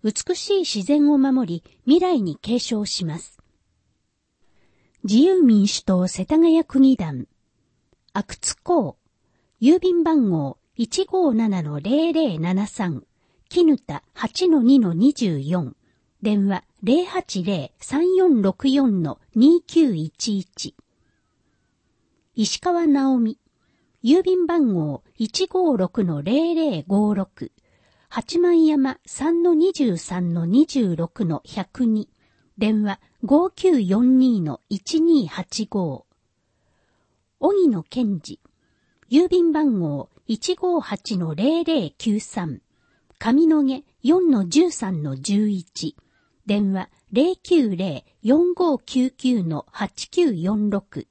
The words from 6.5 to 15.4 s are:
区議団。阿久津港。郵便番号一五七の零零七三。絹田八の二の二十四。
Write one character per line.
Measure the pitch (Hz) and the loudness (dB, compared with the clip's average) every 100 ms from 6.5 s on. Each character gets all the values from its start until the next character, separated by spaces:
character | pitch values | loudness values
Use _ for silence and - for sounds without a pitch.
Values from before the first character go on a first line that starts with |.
| 320 | 2
区 | 320 277 | 0 4
議 | 269 262 | 4 4
団。 | 165 131 - _ _ _ _ _ _ _ _ | -2 -8 -12 _ _ _ _ _ _ _ _
阿 | 196 | -10
久 | - - | -8 -10
津 | - - | -10 -10
港。 | - 349 175 - _ _ _ _ _ _ | -2 -2 -2 -10 _ _ _ _ _ _
郵 | 240 359 | 2 4
便 | 359 349 | 2 0
番 | 320 320 220 | 2 2 2
号 | 165 139 - _ - | 0 -4 -10 _ -8
一 | 226 - 381 | -6 -4 -2
五 | 370 330 | 0 0
七 | 220 226 190 | 2 0 -2
の | 147 147 | -4 -8
零 | 160 285 330 | -2 0 0
零 | 311 302 160 | 0 -2 -2
七 | 170 185 202 | -2 -2 -4
三。 | - 185 135 _ _ _ _ _ | -6 -6 -6 _ _ _ _ _
絹 | - 330 285 | 2 2 2
田 | - 147 _ | -2 -14 _
八 | - 233 - 370 | -10 -8 -2 2
の | 311 | 4
二 | 233 277 | 6 4
の | 202 | 4
二 | 165 254 | 2 0
十 | 285 214 | 2 -2
四。 | 151 | -2